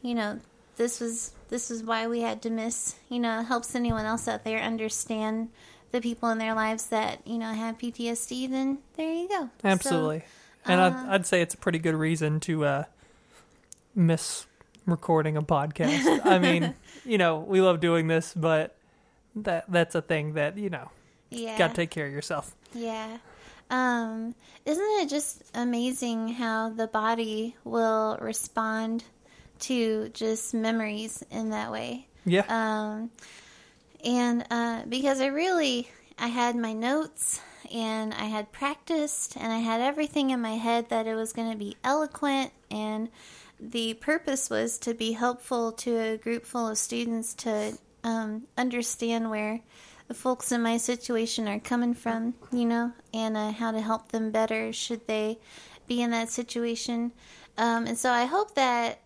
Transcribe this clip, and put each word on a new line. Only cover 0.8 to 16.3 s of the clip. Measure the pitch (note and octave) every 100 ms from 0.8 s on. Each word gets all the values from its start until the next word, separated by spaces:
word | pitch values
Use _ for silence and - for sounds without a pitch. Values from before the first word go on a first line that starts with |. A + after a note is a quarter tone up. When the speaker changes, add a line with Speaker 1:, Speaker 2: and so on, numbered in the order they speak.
| A#3+ A#3+
Speaker 1:
was, | A#3 A#3 - - -
this | A#3+ -
was | A#3
why | A3 A3+ A3+
we | A#3
had | A#3 A3
to | A3+
miss, | A3+ A3+ A#3 - - -
you | A#3+
know, | A#3 A3+
helps | A#3 B3 A#3
anyone | B3+ A#3+ A3+
else | G#3+ A3+ -
out | A3
there | - A3
understand | G#3+ A3+ A3 - - A3 G#3+ A3 A3+ - - - -
the | B3
people | A#3 A#3 A#3
in | A3
their | A3
lives | A3 A3 A3 -
that, | A3 G#3+ - -
you | A3+
know, | A3
have | A3 A3+ A3+
P | A#3+
T | A#3 A#3
S | A#3 -
D, | B3 C4
then | C4 C4+ C#4 - -
there | D#4+
you | E4 F4+
go. | G4+ C4+ -
So, | G3+
Speaker 2:
Absolutely. | F#3+ C4+ E3 D#3 D#3 - - - - -
And | F3+
Speaker 1:
uh, | F#3 F3 B3+
Speaker 2:
I'd, |
I'd | G3 F3
say | F#3
it's | E3+
a | -
pretty | - E3
good | E3
reason | D#3 D#3 D#3+ D#3 D#3
to, | - D#3 D3
uh, | C#3 D3+ _ - - _ - - _ _ - _
miss | - E3 D#3+ - - - _ - - -
recording | E3+ - D#3+ D#3 D3+
a |
podcast. | D3+ D#3 D3 - F3 C#4+ C4+ D#4
I | -